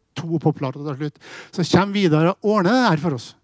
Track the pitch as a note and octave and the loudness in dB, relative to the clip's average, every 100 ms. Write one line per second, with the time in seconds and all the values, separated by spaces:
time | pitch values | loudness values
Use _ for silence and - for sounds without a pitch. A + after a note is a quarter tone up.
0 | _ - E3 E3 D#3+ - C3+ C#3+ D3 C3 | _ -10 -4 0 0 0 -6 -8 -10 -8
1 | D3+ - - - - - E3 F3 G3+ G3+ | -8 -10 -18 -20 -12 -6 2 2 2 2
2 | F#3 D3+ E3 - G#3+ G#3+ F3+ B3+ A#3+ D#3 | 2 4 2 0 0 2 2 2 2 2
3 | E3 B2+ - - | -2 -6 -8 -20